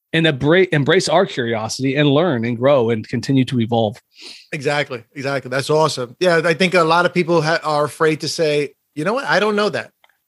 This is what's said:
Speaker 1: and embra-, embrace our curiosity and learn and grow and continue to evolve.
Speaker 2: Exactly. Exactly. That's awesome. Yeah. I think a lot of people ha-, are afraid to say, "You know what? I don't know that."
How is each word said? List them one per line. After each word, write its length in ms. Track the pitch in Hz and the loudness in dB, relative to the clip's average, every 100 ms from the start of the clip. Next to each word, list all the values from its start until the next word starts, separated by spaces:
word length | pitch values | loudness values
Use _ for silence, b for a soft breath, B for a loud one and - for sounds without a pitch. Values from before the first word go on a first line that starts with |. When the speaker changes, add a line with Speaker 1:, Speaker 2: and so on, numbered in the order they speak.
| _ | _
Speaker 1:
and 120 | 160 160 | 0 0
embra-, 420 | 139 139 175 190 | 0 2 4 4
embrace 380 | 156 135 180 170 | 2 2 2 2
our 160 | 160 196 | 2 0
curiosity 720 | - 117 113 110 - 131 135 | -2 -4 -2 -4 -4 -2 2
and 140 | 147 | 2
learn 360 | 139 180 123 117 | 4 2 0 -2
and 120 | 117 | 0
grow 320 | 127 143 113 | 2 4 2
and 180 | 113 110 | -2 -4
continue 380 | 120 113 135 127 | -6 0 0 2
to 140 | 127 | 0
evolve. 380 | 113 117 110 110 _ B B B B | 0 0 0 -2 _ B B B B
Speaker 2:
Exactly. 520 | 156 135 147 143 123 - | -8 -4 -4 -6 -10 -14
Exactly. 360 | 151 135 139 127 | -10 -6 -6 -6
That's 200 | 131 135 | -6 -2
awesome. 460 | 151 156 139 123 127 | 0 0 -2 -10 -2
Yeah. 220 | 180 165 | 2 2
I 100 | 165 | 2
think 200 | 156 180 | 0 2
a 100 | 180 | 2
lot 220 | 160 165 175 | 2 2 2
of 80 | |
people 280 | 180 160 170 | 0 0 0
ha-, 180 | 151 165 | 2 0
are 220 | 151 151 147 | 0 -2 -2
afraid 360 | - 160 156 | 0 0 0
to 60 | 160 | -4
say, 460 | - 160 147 143 _ _ | -2 -2 0 -4 _ _
"You 100 | - | -8
know 100 | 156 | -4
what? 120 | 240 196 | -4 0
I 140 | 165 | 0
don't 160 | 208 208 | 0 0
know 140 | 208 | -2
that." 220 | 135 101 _ _ _ | -4 -10 _ _ _